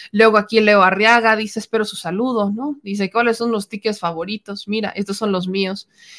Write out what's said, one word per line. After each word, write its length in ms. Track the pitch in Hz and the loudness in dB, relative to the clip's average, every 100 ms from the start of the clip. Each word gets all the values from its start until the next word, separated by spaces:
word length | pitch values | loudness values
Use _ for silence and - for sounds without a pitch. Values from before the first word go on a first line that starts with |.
| - | -8
Luego 260 | 208 220 214 | 4 6 6
aquí 220 | 208 220 | 2 2
Leo 220 | 214 208 | 4 6
Arriaga 540 | 185 190 220 233 226 220 | 4 4 4 4 4 2
dice, 240 | 214 226 | 0 -6
"Espero 260 | - 226 208 | -4 -2 -2
su 100 | 190 | -6
saludo", 560 | 170 185 254 233 202 | -6 -4 -2 0 -2
¿no? 280 | 208 285 285 | -2 -6 -8
Dice, 280 | 202 202 190 | -8 -4 -2
"¿Cuáles 260 | 226 240 226 | 0 0 0
son 140 | 233 | -2
los 180 | 220 196 | -2 -4
tickets 300 | 202 220 208 | -6 -6 -4
favoritos? 680 | 170 165 180 214 - 202 - | -6 -6 -8 -10 -10 -14 -6
Mira, 220 | 214 202 | -4 -4
estos 280 | - 196 196 | -6 -6 -4
son 140 | 214 | -2
los 160 | 190 180 | -2 -2
míos". 400 | 196 190 196 - _ - | -2 -2 -4 -12 _ -20